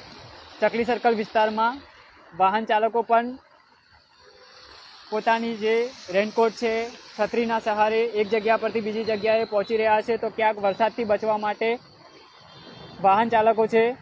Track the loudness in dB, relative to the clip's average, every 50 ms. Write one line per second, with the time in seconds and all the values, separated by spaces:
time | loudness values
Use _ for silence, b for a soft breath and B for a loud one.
0 | -10 -18 -20 -20 -20 -20 -20 -20 -20 -20 -6 -2 -2 -2 0 -2 -2 -2 -2 0
1 | 2 0 0 0 -4 -2 0 0 0 0 0 0 -2 -2 -2 -6 -14 -20 -20 -20
2 | -20 -20 -20 -20 -20 -20 -2 0 0 2 2 0 -2 0 0 2 2 0 0 -2
3 | 0 2 2 2 2 0 -8 -14 _ _ _ _ _ _ _ _ _ _ _ _
4 | _ _ _ _ _ -20 _ -20 -20 -20 -20 -20 -20 -20 -20 -20 -20 -20 -20 -20
5 | -12 -6 -6 -2 0 0 0 0 0 -4 -6 -4 -2 0 0 0 0 -4 -8 -14
6 | -12 -2 -2 0 0 0 0 2 0 0 0 -2 -4 -4 -2 -4 -4 -8 -12 -18
7 | -20 -18 -4 -4 -4 -2 0 -2 0 0 -2 -2 -2 -2 0 2 2 2 2 0
8 | 0 0 0 -2 0 0 0 0 2 2 0 2 0 -2 -4 -2 -4 -4 -4 -4
9 | -2 -2 -4 -2 0 0 0 0 0 0 -2 -2 -2 0 -2 0 2 2 2 2
10 | 2 -2 -4 -4 -4 -6 -2 0 0 0 0 0 -2 -2 0 2 0 0 0 -4
11 | -2 0 0 0 0 0 -2 0 -2 -4 -4 -2 -2 -2 -2 -2 -6 -18 -20 -20
12 | -20 -20 -20 -20 -20 -20 _ -20 -20 -20 -20 -20 -20 -20 -20 -20 -20 -20 -12 0
13 | 2 2 4 4 2 2 2 4 4 4 2 2 0 2 2 2 2 2 0 -6